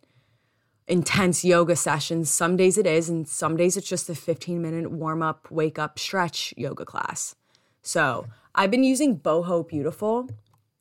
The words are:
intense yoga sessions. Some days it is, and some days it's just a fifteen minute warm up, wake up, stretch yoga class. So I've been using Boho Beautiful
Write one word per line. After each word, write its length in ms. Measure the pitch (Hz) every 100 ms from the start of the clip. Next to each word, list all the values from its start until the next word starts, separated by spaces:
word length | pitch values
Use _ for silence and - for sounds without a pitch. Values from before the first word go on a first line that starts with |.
| _ _ _ _ _ _ _ _ -
intense 600 | 180 156 - 185 165 180
yoga 320 | 175 170 170
sessions. 520 | - 151 143 165 160
Some 280 | - 170 180
days 200 | 185 190
it 80 | 190
is, 220 | 160 170
and 180 | 170 156
some 300 | - 156 160
days 220 | 175 190
it's 100 | -
just 220 | 180 -
a 60 | 160
fifteen 460 | - 160 - 175
minute 300 | 160 165 165
warm 300 | 165 160 160
up, 280 | 160 156 -
wake 300 | 160 156 151
up, 180 | 151 -
stretch 560 | - 196 175 - - -
yoga 260 | 143 -
class. 520 | - - - - - - _ _ _ _
So 440 | - 175 147 120 117 - _
I've 160 | - 196
been 140 | 240
using 340 | 262 262 294 180
Boho 480 | 165 160 175 175 165
Beautiful 640 | 156 143 - 208 226 254 - _ _ _ _